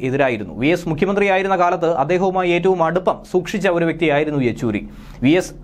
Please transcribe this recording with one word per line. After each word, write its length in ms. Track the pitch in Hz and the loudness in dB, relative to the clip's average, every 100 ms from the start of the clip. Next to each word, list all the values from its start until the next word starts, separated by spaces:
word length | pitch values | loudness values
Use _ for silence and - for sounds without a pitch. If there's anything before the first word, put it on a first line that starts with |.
| 131 | -2
എതിരായിരുന്നു. 440 | 135 135 113 95 80 | 0 0 -2 -6 -2
വി 80 | 135 175 | 0 0
എസ് 120 | 170 | 0
മുഖ്യമന്ത്രിയായിരുന്ന 680 | 160 190 202 202 190 196 190 | -2 0 2 2 2 2 2
കാലത്ത് 260 | 175 180 165 170 | 2 2 0 0
അദ്ദേഹവുമായി 480 | 151 180 190 185 180 175 | 0 0 0 0 0 2
ഏറ്റവും 260 | 185 180 160 | 2 2 2
അടുപ്പം 300 | 170 180 - - | 0 0 -2 -2
സൂക്ഷിച്ച 360 | 185 175 214 190 170 | -4 -2 -2 0 2
ഒരു 80 | 165 | 0
വ്യക്തിയായിരുന്നു 500 | 156 160 143 156 147 120 | 0 0 2 0 0 0
യെച്ചൂരി. 340 | 110 120 101 - - - - 123 | 0 -2 -4 -6 -14 -18 -2 2
വി 80 | 175 | 2
എസ് 140 | 180 - | 0 -4